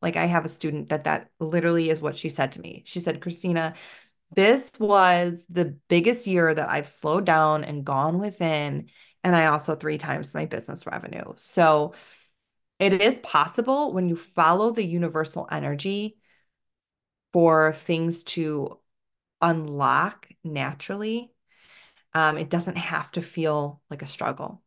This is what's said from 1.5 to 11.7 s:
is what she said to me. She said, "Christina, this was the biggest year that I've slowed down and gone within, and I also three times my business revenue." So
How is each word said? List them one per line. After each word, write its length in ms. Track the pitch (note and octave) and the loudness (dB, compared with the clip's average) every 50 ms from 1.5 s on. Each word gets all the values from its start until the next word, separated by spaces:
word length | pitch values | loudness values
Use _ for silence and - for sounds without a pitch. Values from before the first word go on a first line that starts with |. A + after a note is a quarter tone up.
| E3 F3 E3 E3+ E3+ E3+ E3 D#3+ | 0 0 2 2 2 2 2 0
is 120 | D#3+ D#3 | 0 -2
what 140 | D#3 D3+ C#3 | -2 -6 -6
she 140 | - - C#3+ | -6 -8 -6
said 240 | C#3 - C3+ C3+ - | -4 -2 -2 -4 -4
to 80 | - | -8
me. 220 | E3+ - - - - | -16 -16 -16 -18 -16
She 160 | - - F3+ | -12 -8 -6
said, 200 | F3 F3 - - | -4 -4 -4 -6
"Christina, 520 | - F3 E3+ - - F3+ E3+ E3 D#3+ D#3+ E3 - - - - - _ _ _ _ _ - E3+ | -6 -10 -10 -6 -4 -2 -2 -2 -2 -4 -6 -10 -18 -20 -20 -20 _ _ _ _ _ -4 2
this 460 | G3 G3 G#3+ B3 C4+ - - - - | 4 6 6 6 4 2 -2 -2 -2
was 640 | G#3+ G3+ G3+ G3 F#3 F3+ F3+ F3 F3 F3 F3 E3+ - - | 2 4 6 6 8 6 6 4 2 0 -2 -6 -10 -6
the 260 | E3+ F3 E3+ D3 C#3+ - _ - | -2 -2 -2 -2 -4 -8 _ 2
biggest 360 | F3 F3 E3+ A3+ B3 A#3+ - | 2 4 4 4 2 0 0
year 280 | G3 F#3 F3 E3 D#3+ D#3 | 0 2 4 4 2 2
that 160 | D#3 D3 - | 0 -2 -2
I've 180 | - D3 C#3+ | -2 -4 -4
slowed 380 | - - - - D3+ D#3+ F#3+ G3+ | -6 -8 -4 -2 0 0 2 2
down 400 | F3 D#3+ D#3+ D#3 D#3 D#3 D3+ D3 | 4 4 6 6 4 2 0 -2
and 180 | - D3 C#3+ C3+ | -6 -8 -8 -4
gone 340 | C#3 C#3 C3+ C#3+ D#3+ E3+ | -4 -2 0 0 0 0
within, 760 | F3+ G3+ G#3 G3 - F3 D#3+ D#3 D3+ D3 C#3+ C#3 D3 E3 - _ _ - _ _ _ - | -2 -2 -4 -4 -4 -2 -2 0 -2 -2 -4 -6 -8 -10 -12 _ _ -20 _ _ _ 0
and 100 | F3+ F3 | 2 4
I 120 | E3+ D#3+ | 4 4
also 280 | D#3 D3 D3+ D3+ - D#3 | 4 2 2 0 -4 -6
three 220 | - - D3+ D3+ | -4 -4 -4 -4
times 360 | D3 E3 D3+ C#3 D3 D3 C#3 - | -4 -6 -6 -6 -6 -8 -8 -8
my 120 | D#3 D#3 | -8 -8
business 400 | - - - - - - F3 - | -6 -8 -8 -8 -8 -10 -12 -12
revenue." 480 | - - - - - - - - - - | -10 -10 -10 -10 -12 -12 -12 -12 -14 -14
So 580 | - - - - F#3 E3+ D#3+ | -8 -4 0 4 6 6 6